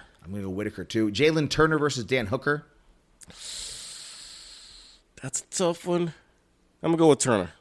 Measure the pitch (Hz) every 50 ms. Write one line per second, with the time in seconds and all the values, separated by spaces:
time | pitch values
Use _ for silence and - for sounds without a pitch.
0 | - - _ _ - 87 101 104 98 95 92 98 104 104 - 98 90 - - 110
1 | 110 104 101 104 147 156 160 160 147 131 - 151 156 156 160 151 147 143 131 131
2 | 107 90 127 131 113 95 131 123 - 143 147 147 - - _ _ _ _ _ _
3 | _ _ _ _ - - - - - - - - - - - - - - - -
4 | - - - - - - - - - - - - - - - - - - - _
5 | _ _ _ - - 123 - - - _ - - 190 170 170 - - 180 175 170
6 | 175 165 - - _ _ _ _ _ _ _ _ _ _ _ _ - 160 170 160
7 | 160 156 139 - - 131 113 98 87 80 - -